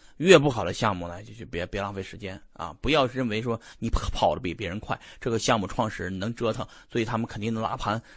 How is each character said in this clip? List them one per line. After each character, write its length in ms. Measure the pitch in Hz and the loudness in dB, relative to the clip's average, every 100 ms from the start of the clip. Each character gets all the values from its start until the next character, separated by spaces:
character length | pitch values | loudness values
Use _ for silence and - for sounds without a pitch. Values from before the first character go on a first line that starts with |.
| - - | -18 0
越 220 | 175 170 | 8 10
不 100 | 143 | 8
好 140 | 117 | 2
的 80 | 90 | -2
项 240 | 95 113 90 | 2 2 2
目 140 | 87 | -4
呢， 120 | 87 | -10
就， 100 | 110 | -12
就 120 | 113 - | -14 -8
别， 200 | 85 90 | -6 -4
别 160 | 101 | -4
浪 120 | 101 | -4
费 80 | 98 | -4
时 160 | 92 - | -8 -10
间 240 | 101 95 - | -10 -12 -16
啊！ 200 | - 82 85 | -12 -12 -6
不 80 | 123 | 2
要 140 | 151 127 | 4 4
认 200 | 127 123 | 2 -2
为 140 | 107 | -2
说 180 | 120 110 - - | -2 -4 -6 -8
你 100 | 117 | -2
跑， 200 | - - | -2 0
跑 220 | - 95 | 2 2
得 60 | 78 | 2
比 140 | 92 | -2
别 120 | 80 92 | -4 -6
人 140 | 101 | -6
快， 180 | - - - - | -6 -8 -8 -8
这 100 | 127 | -2
个 80 | 113 | 0
项 220 | - 117 | 2 2
目 80 | 92 | 0
创 220 | - 110 | -2 -2
始 140 | - | -2
人 160 | 90 95 | -6 -4
能 140 | 104 | -4
折 200 | 117 117 | -2 -2
腾， 120 | 110 - - - | -2 -6 -12 -6
所 120 | 120 | -4
以 40 | 113 | -2
他 120 | 113 | -2
们 100 | 113 | -4
肯 120 | - | -4
定 140 | 110 | -4
能 80 | 113 | -2
拉 140 | 107 120 | -4 -4
盘， 260 | 107 113 - | -2 -2 -4